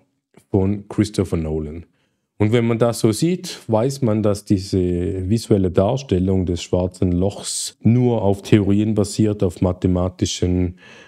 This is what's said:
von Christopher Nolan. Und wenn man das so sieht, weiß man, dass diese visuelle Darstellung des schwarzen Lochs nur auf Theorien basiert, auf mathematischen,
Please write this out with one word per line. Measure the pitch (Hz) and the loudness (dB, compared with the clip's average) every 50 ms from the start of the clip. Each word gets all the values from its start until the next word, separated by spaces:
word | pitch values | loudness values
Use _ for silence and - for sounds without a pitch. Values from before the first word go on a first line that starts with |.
| _ _ _ _ _ _ _ _ _ _ | _ _ _ _ _ _ _ _ _ _
von | - 98 95 98 104 101 101 - | 0 0 2 0 -2 -4 -6 -8
Christopher | - - 101 - - - 95 - 90 | -2 -2 -2 -2 0 -4 -4 -2 -2
Nolan. | 82 80 78 78 80 78 76 80 85 82 _ _ _ _ _ _ _ _ _ _ - | -4 -4 -2 -4 -4 -6 -8 -10 -12 -16 _ _ _ _ _ _ _ _ _ _ -2
Und | 107 107 117 | 0 2 2
wenn | 120 117 | 2 2
man | 117 117 110 | 2 0 2
das | 123 117 110 - | 0 0 0 2
so | - 113 | 0 0
sieht, | 107 - 160 170 180 180 180 - - - - | 2 2 0 0 0 -2 -6 -10 -14 -12 -6
weiß | - 110 107 120 139 139 139 | 0 0 0 0 0 -2 -2
man, | 127 110 107 110 104 | 0 0 0 2 0
dass | 107 98 101 - | 0 0 -2 0
diese | - 104 95 95 - 98 95 90 90 87 87 90 87 95 95 92 92 | 0 0 0 0 0 0 0 0 0 0 -2 -2 -4 -4 -4 -2 -2
visuelle | 113 117 - - 110 98 92 90 | -2 -2 2 2 2 2 2 2
Darstellung | 87 95 95 107 135 139 139 - 98 90 92 98 95 92 90 | 2 2 2 2 0 -2 -2 -2 0 0 2 2 0 0 0
des | 87 87 82 - | -2 -2 -4 -4
schwarzen | - - 90 90 87 - - 98 90 | -2 -2 0 0 -2 -2 -2 -2 0
Lochs | 87 87 92 101 - - - - - - - - - _ | 0 0 0 -2 -4 -6 -10 -10 -8 -8 -10 -10 -8 _
nur | - 107 117 123 123 120 117 107 | 2 2 4 4 4 2 2 2
auf | 98 98 98 98 - | 0 0 0 -2 0
Theorien | - - 107 95 98 101 104 107 110 107 | 2 4 4 4 4 2 2 2 0 2
basiert, | 107 98 101 - - 107 104 104 104 98 | 0 0 0 0 0 2 2 2 0 -2
auf | 90 87 - | -2 -2 0
mathematischen, | 98 92 90 - - 92 90 90 90 90 - - 101 - - - 90 90 90 90 90 90 90 - - - - - - | 0 -2 0 0 0 0 2 2 0 -2 -2 -2 -4 -4 -4 -2 -2 0 0 0 0 -2 -4 -8 -18 -20 -20 -20 -20